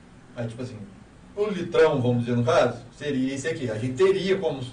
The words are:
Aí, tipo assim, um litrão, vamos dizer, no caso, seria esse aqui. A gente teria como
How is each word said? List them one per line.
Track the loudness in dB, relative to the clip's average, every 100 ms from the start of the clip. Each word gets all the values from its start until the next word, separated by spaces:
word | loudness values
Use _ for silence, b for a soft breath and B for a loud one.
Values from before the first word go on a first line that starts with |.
| -20 -20 -18 -10
Aí, | -8
tipo | -8
assim, | -10 -12 -16 -18 -20 -20 -14 -4
um | -4
litrão, | -2 0 4 4 4
vamos | 2 0
dizer, | 0 0
no | 2
caso, | 4 2 0 -12 -10
seria | -4 -2 -2
esse | -2 -4
aqui. | -4 -4
A | -4
gente | -4 2
teria | 4 4 0 0
como | 0 -4 -8